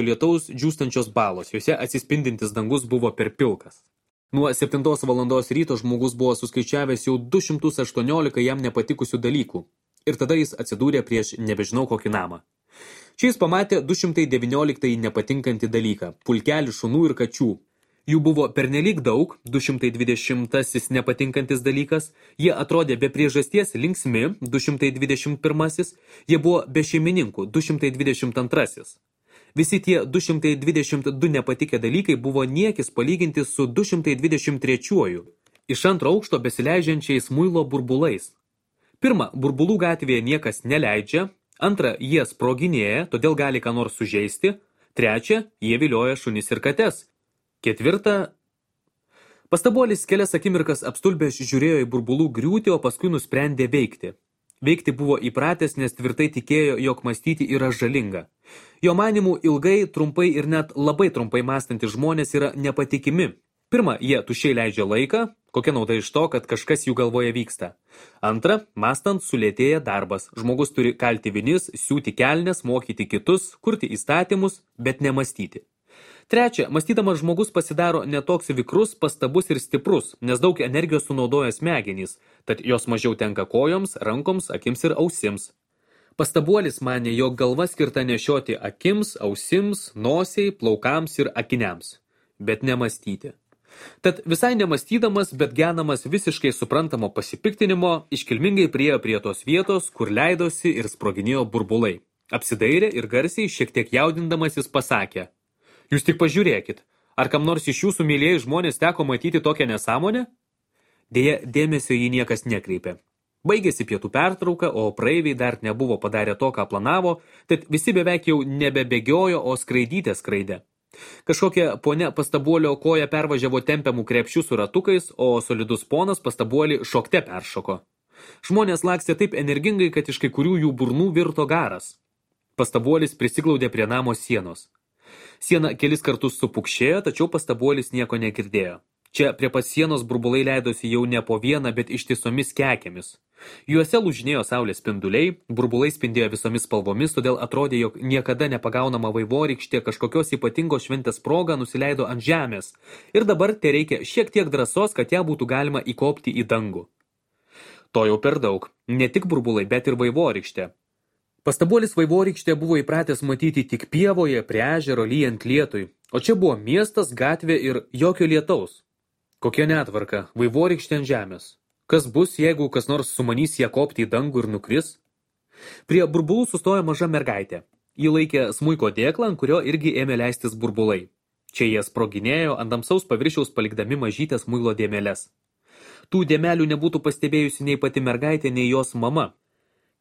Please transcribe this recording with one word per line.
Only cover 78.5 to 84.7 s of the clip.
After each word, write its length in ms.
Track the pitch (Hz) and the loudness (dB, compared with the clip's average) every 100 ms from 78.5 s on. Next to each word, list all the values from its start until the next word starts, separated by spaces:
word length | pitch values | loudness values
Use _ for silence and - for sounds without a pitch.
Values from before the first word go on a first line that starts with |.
vikrus, 420 | 131 - 185 214 | -4 0 2 2
pastabus 540 | - 151 - 131 170 - | 0 -4 -2 0 0 0
ir 100 | 135 | -4
stiprus, 540 | - 139 190 165 - - | -2 -2 0 0 -2 -8
nes 200 | 123 123 | -2 2
daug 200 | 180 170 | 2 2
energijos 480 | 127 143 160 151 - | -2 -2 0 -2 -2
sunaudoja 440 | 135 123 143 123 | -2 0 0 0
smegenys, 640 | - 165 143 101 95 92 - _ _ - | -2 -2 -2 -4 -8 -10 -12 _ _ -6
tad 120 | 110 | -4
jos 220 | 123 120 123 | 0 0 0
mažiau 300 | 113 120 110 | 0 0 0
tenka 280 | 107 98 92 | -2 -2 0
kojoms, 480 | 120 151 190 196 - | 2 2 0 -4 -4
rankoms, 480 | 110 123 147 190 - | -4 -2 -2 -2 -4
akims 320 | - - | -6 -4